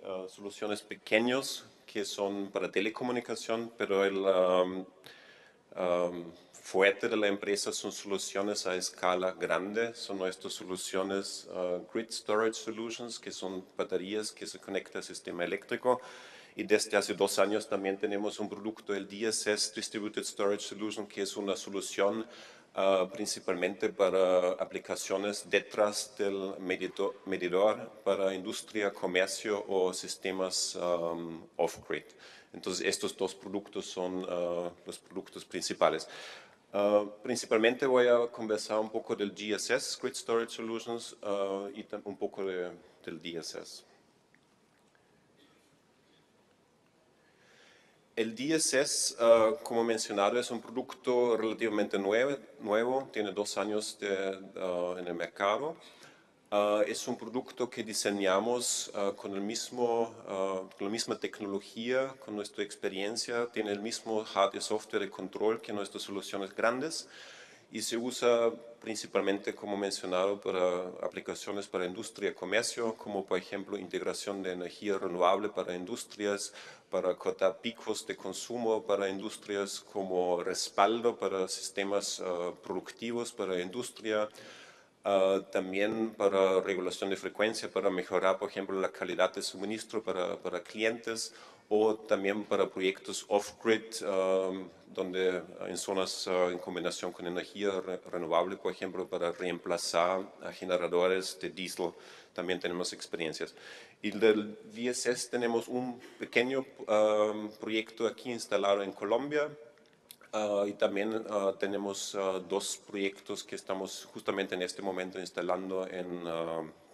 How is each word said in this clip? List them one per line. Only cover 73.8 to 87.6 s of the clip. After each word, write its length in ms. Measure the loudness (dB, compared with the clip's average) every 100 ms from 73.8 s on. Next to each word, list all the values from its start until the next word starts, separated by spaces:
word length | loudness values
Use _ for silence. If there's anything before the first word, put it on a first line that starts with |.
| -4 -4 -4 -4 -6 -4
de 80 | -4
energía 480 | -6 -8 -4 -2 0
renovable 500 | 0 4 4 4 0
para 240 | -4 -4
industrias, 800 | -6 -6 -8 -10 -2 0 0 -4 -12 -18 -20 _
para 240 | 0 0 0
cortar 460 | -2 2 0 2
picos 440 | -6 -6 -6 -4 -6
de 100 | -8
consumo 680 | -8 -8 -6 -2 2 2
para 260 | 2 2 2
industrias, 720 | -2 -6 -8 -4 -2 -2 -6
como 640 | -8 -6 0 2 2 0
respaldo 760 | 0 -4 -2 4 4 6 2 2
para 300 | 0 0 -2
sistemas, 720 | -4 -6 -2 0 0 0 -4
uh, 340 | -2 -2 -2 -6
productivos 680 | -6 -6 -6 -8 -4 -4 -4
para 280 | -4 -2 0
industria, 720 | -2 -6 -8 -6 0 0 0 -4 -18 -18 -20 -20 _ _ 4
uh, 360 | 6 6 4 2
también 640 | -2 0 0 2 2 -2
para 480 | 4 4 6 6 6
regulación 480 | 2 0 -2 -2 -2
de 60 | -2
frecuencia, 560 | -4 2 2 2